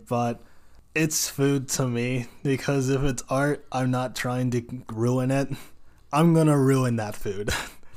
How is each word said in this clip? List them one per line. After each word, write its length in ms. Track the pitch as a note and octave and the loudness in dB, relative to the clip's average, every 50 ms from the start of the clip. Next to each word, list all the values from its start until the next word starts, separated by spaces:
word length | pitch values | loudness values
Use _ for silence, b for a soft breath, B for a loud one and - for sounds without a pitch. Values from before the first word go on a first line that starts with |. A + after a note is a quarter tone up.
| - | -4
But 340 | - B2 A#2+ A#2+ A#2 A#2 - b b b b b b b b b - - | -4 -2 0 0 -2 -4 -6 b b b b b b b b b -6 -2
it's 340 | D#3 D#3+ D#3 D#3 - - - | 0 0 0 0 -2 -4 -4
food 400 | - - C#3 C#3 C#3 C#3 B2+ - | -2 0 2 2 2 0 -2 -2
to 180 | - - C3+ | -2 -2 -2
me, 400 | B2+ A#2+ A#2 A#2+ B2 C3 C3 A#2 - - - - | 0 0 -2 0 0 -2 -2 -4 -6 -12 -6 -2
because 460 | C#3+ C3+ A#2+ - - C#3 C#3 C3 B2+ | -2 -2 0 0 0 0 0 2 2
if 140 | C#3 C3 B2+ | 0 2 2
it's 200 | C3+ A#2+ - - - | 0 -2 -2 -4 -2
art, 360 | C3 C3+ C#3+ D3 C#3+ - - - | 0 0 2 0 -2 -4 -6 -6
I'm 200 | - B2+ C3 B2+ | -4 -2 0 0
not 240 | B2+ B2 B2+ B2 G#2 | 0 0 -2 -4 -6
trying 340 | - - B2 B2 B2+ B2+ B2+ | -6 -4 -2 -2 0 -2 0
to 320 | A#2+ A#2+ A#2 A#2+ B2+ B2+ - - | -2 -2 -4 -6 -12 -12 -12 -10
ruin 400 | A2+ A2 A#2 B2 B2+ C3 B2+ C3 | -4 0 0 2 2 2 0 2
it. 180 | C3+ C#3 C#3 C3+ C#3 b b b b b b b b b b - | 0 0 0 -2 -6 b b b b b b b b b b -2
I'm 220 | - D3+ E3 E3+ E3 | 2 4 6 6 6
gonna 240 | D#3+ D#3+ D#3 D3 | 6 6 6 4
ruin 400 | C#3+ C3 C3+ C3+ C3 B2+ B2 A#2+ | 4 4 4 4 4 2 0 -2
that 180 | A2+ G#2+ G#2 G#2 | -2 -4 -6 -6
food, 340 | - - A2 F#2+ G2+ G#2 A2 G#2 B B B B B B B B | -6 -6 -6 -6 -4 -4 -4 -4 B B B B B B B B